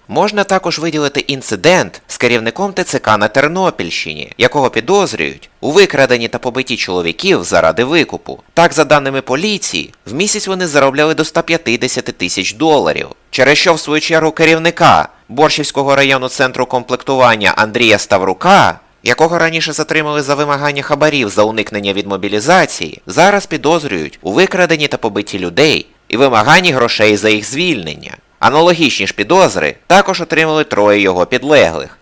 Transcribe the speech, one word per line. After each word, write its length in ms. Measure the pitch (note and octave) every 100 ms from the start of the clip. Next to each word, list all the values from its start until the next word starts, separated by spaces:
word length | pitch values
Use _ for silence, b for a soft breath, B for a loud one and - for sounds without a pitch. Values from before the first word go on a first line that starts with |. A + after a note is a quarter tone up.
| -
можна 360 | A#2 G#3 G#3
також 340 | G3 F#3+ F3 D#3+
виділити 420 | E3 D3+ C#3+ C#3+
інцидент 800 | - C3+ - G#2 A2+ F3+ G2+ - -
з 100 | -
керівником 560 | B2+ A#2 A2+ - G3
Т 120 | F#3
Ц 140 | F3 B2+
К 180 | - G#2+
на 120 | G#2
Тернопільщині, 1040 | C3+ D3 F3+ F3+ - E2+ - E2+ D2+ - -
якого 320 | A#2+ D3 B2+
підозрюють 800 | A2+ A#2+ G3+ F3+ A2+ D2 C#2 - -
у 100 | B2
викраденні 580 | D#3+ G3 C#3 C3 B2 A#2
та 100 | A#2
побитті 380 | B2+ A#2 C3 A2+
чоловіків 680 | - F2+ E2+ E2 F#3+ D3+
заради 400 | E2 F2+ E2 E2
викупу. 560 | B2+ E3 C3 F2 - C2+ _
Так, 180 | - E3+
за 120 | D3+
даними 360 | C#3+ D3 C3+ C3+
поліції, 760 | B2+ C3 G#3 G3+ - F2+ C#2+ - -
в 80 |
місяць 320 | B2+ G#3 G#3 F#3+
вони 200 | F#3+ F3+
заробляли 480 | C#3+ C3+ C3+ D3+
до 80 | D3+
ста 200 | D3+ -
п'ятдесяти 720 | - D#3+ A#2 A#2 B2+ - -
тисяч 400 | - F2+ - F#2
доларів, 560 | G2+ D#3+ D3 E2+ D2 - - _
через 280 | - B2+ D3
що, 160 | F#3+
в 60 | D#3+
свою 200 | - D3+
чергу, 320 | - D#3+ D#3
керівника 760 | D#3 D#3+ D#3+ E3 E3 D#3+ E2+ D#2 b -
Борщівського 680 | B2 D3+ - C#3+ - C#3 C#3
району 320 | C#3 C3+ B2+
центру 380 | - C3 B2+ B2
комплектування 880 | B2+ A#2 B2 - C3+ A#2+ A2 G2 -
Андрія 420 | G#2+ G#2+ A#2 G2+
Ставрука, 800 | - G2+ F#2 F#2 F3 G3 G#2+ - _ _
якого 360 | A2 B2 D#3+ E3+
раніше 340 | E3 D#3+ D#3+
затримали 500 | D3 D3+ D#3+ D3+ D3+
за 120 | C#3
вимагання 480 | C#3+ D3 C#3+ D3 C#3+
хабарів 460 | - C#3+ D3+ D3 G#2+
за 140 | G2+
уникнення 500 | G#2+ A2 G2+ G#2 G2+
від 140 | G2 G2
мобілізації, 960 | G2 G2 G#2 B2 F#3 D#3 - D#2+ - -
зараз 400 | F#2+ F#3 - -
підозрюють 720 | D#3 C3 E3 D3 F#2 D2+ -
у 100 | E2
викраденні 560 | A2 F#3+ F#3 F3 D#3+ D3
та 80 | B2+
побитті 420 | A2+ G2+ G2+ G2
людей 480 | F2 E2+ D3+ G2+ - _ -
і 80 | G#2+
вимаганні 560 | C3+ A2+ A2 E3+ F3+
грошей 440 | C3 A#2 - G#2+ G#2
за 120 | G#2+
їх 160 | G#2+
звільнення. 720 | G#2+ C3+ F3+ C3 D#2+ D2 C#2+ - _ -
Аналогічні 680 | A2+ C#3+ E3+ E3 D#3+ - F#2+
ж 80 |
підозри 640 | - G2+ F3+ E3 G2 D2+ - -
також 340 | F#3 F#3+ F3+
отримали 440 | E3 E3 D#3+ D#3
троє 360 | D3+ - G#2 G#2
його 260 | F#2+ F2+ F2
підлеглих 720 | B2+ C3+ D3 E2+ D#2+ C2+ -